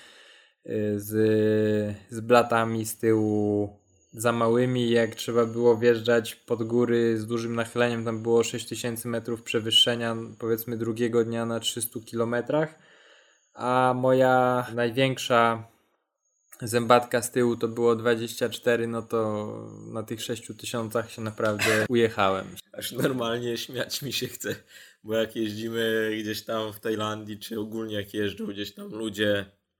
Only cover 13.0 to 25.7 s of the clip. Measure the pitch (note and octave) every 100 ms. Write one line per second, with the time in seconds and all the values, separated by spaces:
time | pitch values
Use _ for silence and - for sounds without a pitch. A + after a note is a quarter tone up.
13 | _ _ _ _ _ - A#2+ B2+ B2+ B2+
14 | B2+ C3 B2+ B2+ B2+ B2 B2 A2+ A#2+ A#2
15 | C3+ B2+ - A#2+ A#2 A2+ A2 _ _ _
16 | _ _ _ _ _ - A#2+ A#2+ A#2 B2
17 | - B2 - - A#2+ A#2 A2+ A2+ A#2 A#2
18 | A2+ A2+ A2+ - A#2+ A2+ - A#2+ A#2 A#2
19 | A2+ A#2 G#2+ G#2+ G#2+ A2 A2 G#2+ G#2+ A2+
20 | A2 A2+ - A#2 - G#2+ - B2 A2 A#2
21 | A2+ - A2 G#2+ A2+ G#2 A2+ G#2+ G#2+ A#2+
22 | A2+ A2 G2 F#2+ G2 - - - - A#2+
23 | C#3+ C3 A#2 A#2+ A#2+ A#2 - B2+ - -
24 | C#3 - - - - - - - - _
25 | G#2+ A2 A2 A#2 A2 G#2 A2+